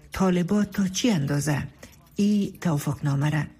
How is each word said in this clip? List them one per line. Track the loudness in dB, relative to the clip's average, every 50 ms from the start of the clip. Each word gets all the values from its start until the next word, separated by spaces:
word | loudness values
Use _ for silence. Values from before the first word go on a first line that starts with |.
| -20 -10 -2
طالبان | 0 2 2 2 2 2 2 2 0 0
تا | 0 0 -2 -2 -2
چی | 0 0 0 2
اندازه | 2 2 0 0 0 -2 0 0 -2 -2 -4 -6 -10 -16 -20 -20 -20 -20 -20 -10 -4
این | 0 2 2 2 2 0 -2 -4 -4
توافقنامه | -2 0 0 0 0 -2 -4 -2 -2 -2 0 0 0 0
را | 0 -2 -2 -4 -8